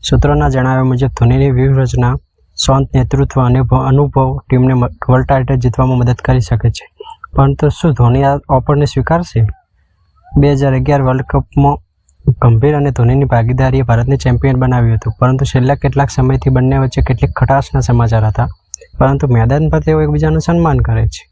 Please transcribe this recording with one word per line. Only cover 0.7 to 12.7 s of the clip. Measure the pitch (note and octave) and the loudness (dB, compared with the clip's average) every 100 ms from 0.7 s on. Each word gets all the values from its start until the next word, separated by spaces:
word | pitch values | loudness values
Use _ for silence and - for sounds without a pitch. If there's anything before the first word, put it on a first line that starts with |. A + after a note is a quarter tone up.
| C3 | 0
મુજબ | C3 B2+ C3 - | 0 0 -2 0
ધોનીની | A#2+ C3 C#3 | 0 2 2
વ્યૂહરચના, | B2+ C3+ C3+ C3 B2 B2 C#3 _ _ _ - | 2 0 0 0 0 -2 -2 _ _ _ -6
શાંત | - C3+ C3+ | 0 0 0
નેતૃત્વ | C3 A#2+ C3+ C#3 - | 0 0 0 -2 0
અને | B2 B2+ | 0 2
ભ-, | B2+ B2+ C3 | 2 0 2
અનુભવ | C3+ C#3+ C3 C3 C3+ | 0 0 0 -2 -4
ટીમને | - B2+ B2+ | -2 0 2
મ-, | B2+ A#2+ - - | 2 -2 -4 0
વર્લ્ડ | B2+ C3 | 0 2
ટાઇટલ | C3+ B2+ C3+ | 0 0 0
જીતવામાં | B2 - C3 B2+ | 0 0 0 0
મદદ | B2 | 0
કરી | B2 - B2+ | -2 0 0
શકે | A2+ A2+ A#2+ | 0 0 0
છે. | - - _ - - - | -4 -12 _ -20 -20 -8
પરંતુ | - C3+ C#3 D3+ | 0 0 2 -2
શું | - F3 | 0 -2
ધોની | C3 A#2+ B2+ | 0 2 2
આ | C#3 C#3+ - | 0 -2 -2
ઓફરને | C3+ A#2 C#3+ D3 | -2 0 0 0
સ્વીકારશે? | - B2+ E3 F3 A#2 G#2+ - _ _ _ _ _ _ - - | -2 -2 -2 -2 -2 -2 -4 _ _ _ _ _ _ -6 0
બે | C#3+ | 2
હજાર | C#3 C#3 | 2 0
અગિયાર | C3 C3 C#3+ | 0 0 0
વર્લ્ડ | C3 C3 | 0 -2
કપમાં | C3 C#3+ - - C#3+ D3 _ _ _ _ - B2+ | -2 -4 -2 0 0 0 _ _ _ _ -4 0
ગંભીર | B2 A2+ C#3 | 2 2 2